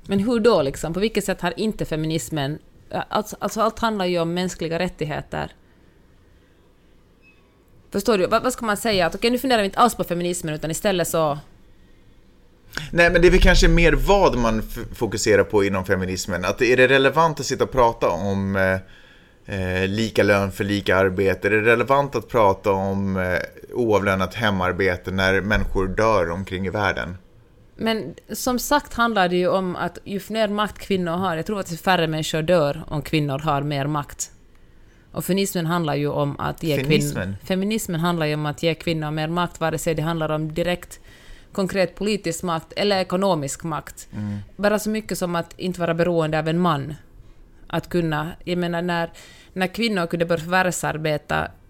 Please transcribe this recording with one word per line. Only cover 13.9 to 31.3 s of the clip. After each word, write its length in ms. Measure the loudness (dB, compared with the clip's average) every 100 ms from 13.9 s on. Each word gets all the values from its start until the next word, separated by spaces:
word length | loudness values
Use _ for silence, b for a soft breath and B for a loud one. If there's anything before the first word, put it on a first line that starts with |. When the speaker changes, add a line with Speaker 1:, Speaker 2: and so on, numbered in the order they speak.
Speaker 2:
vad 440 | 4 4 6 4 4
man 220 | 2 0
f-, 260 | -4 -8 -10
fokuserar 500 | -4 -4 0 4 4
på 200 | 6 4
inom 220 | 2 0 0
feminismen. 600 | 0 0 -4 -4 -2 -2
Att 160 | 2
är 160 | 4 6
det 100 | 6
relevant 520 | 6 4 4 2 0
att 60 | -4
sitta 180 | -2
och 80 | 0
prata 380 | 4 2 4 0
om, 460 | 0 -2 -2 0 2
eh, 200 | 2 2 -2 b b b b b -10 -6
eh, 320 | -2 0 0
lika 360 | 0 -2 2
lön 280 | 4 4 2
för 120 | -2
lika 320 | -2 0 2 4
arbete? 500 | 4 2 0 2 2
Är 40 |
det 100 | 2
relevant 540 | 4 4 4 2 0 -4
att 120 | -2
prata 420 | 2 4 4 0
om, 460 | 0 0 -2 -2 -2
eh, 200 | 0 -2 -4 -12 -10
oavlönat 600 | -2 2 2 2 0 -2
hemarbete 800 | -2 -2 0 0 0 0 0 -4
när 300 | 0 2 2
människor 460 | 2 0 0 -2 -2
dör 420 | 0 2 2 0
omkring 360 | -2 -6 -6 -4
i 40 |
världen? 480 | -2 -2 -2 -6 -10 -16 -20 -20 -20 -20 -6
Speaker 1:
Men 380 | -4 -4 -6 -14 -14
som 280 | -8 -4 -2
sagt 340 | 2 0 0
handlar 360 | -2 0 2 2
det 60 | 2
ju 120 | 2
om 280 | 0 -2 -4
att 240 | -6 -8
ju 160 | -10 -10 -6
mer 180 | -2 0
makt 300 | 0 -4 -4
kvinnor 320 | -4 -2 -2
har, 240 | -2 -2